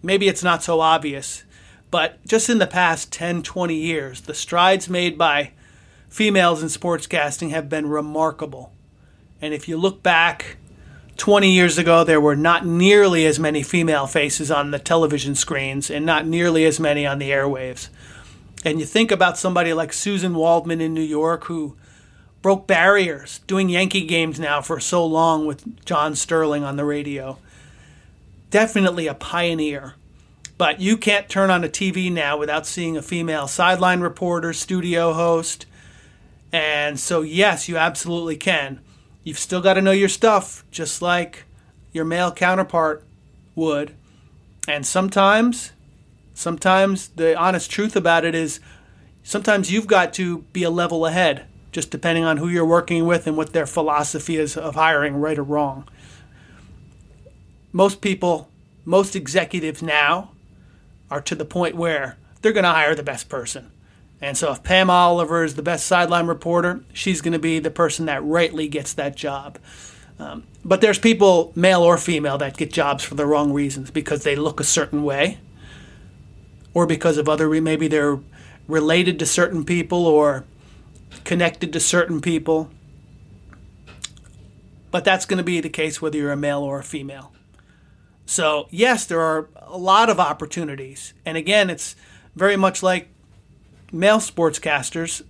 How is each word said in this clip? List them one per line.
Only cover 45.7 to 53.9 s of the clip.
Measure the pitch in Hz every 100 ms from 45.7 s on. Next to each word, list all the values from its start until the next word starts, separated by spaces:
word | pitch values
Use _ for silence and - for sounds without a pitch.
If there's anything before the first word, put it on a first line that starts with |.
| _ - _ _ _ _
sometimes | - 170 165 185 190 196 190 -
the | - 165 160
honest | 175 180 -
truth | - 214
about | 208 170 165
it | 165
is | 165 160 - - - _ - - _
sometimes | - 202 202 202 185
you've | 196 208
got | 202 175
to | - 180 170 -
be | 185
a | 170
level | 170 175 165 160
ahead, | 165 170 135 - - -
just | - -
depending | 156 170 165
on | 165 156
who | 170
you're | 175 165
working | 165 170 170 165
with | 170 165
and | 156
what | 156
their | 165 143
philosophy | - 156